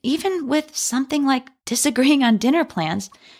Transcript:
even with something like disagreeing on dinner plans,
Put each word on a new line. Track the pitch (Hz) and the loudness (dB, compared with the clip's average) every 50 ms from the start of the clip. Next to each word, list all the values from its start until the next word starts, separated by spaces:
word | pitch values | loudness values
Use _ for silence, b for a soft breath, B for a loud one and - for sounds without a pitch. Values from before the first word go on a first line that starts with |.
even | - 240 277 320 - 392 381 349 294 247 | -4 -4 -4 -2 -2 -2 -4 -4 -4 -2
with | 277 302 302 - - | -2 -2 -2 -4 -8
something | - - - 240 254 269 262 302 294 285 | -6 -6 -4 -2 -4 -4 -2 -2 -2 0
like | 269 269 254 262 - _ _ _ | 0 0 0 -2 -10 _ _ _
disagreeing | - 233 - - 294 226 240 254 277 302 277 262 | -6 -4 -2 -2 0 0 2 4 4 4 4 4
on | 233 226 196 | 4 2 4
dinner | 196 247 294 339 302 | 2 2 2 2 0
plans, | - - 190 160 156 170 202 190 - B B B B B B | -2 -2 -4 -4 -2 -4 -6 -8 -10 B B B B B B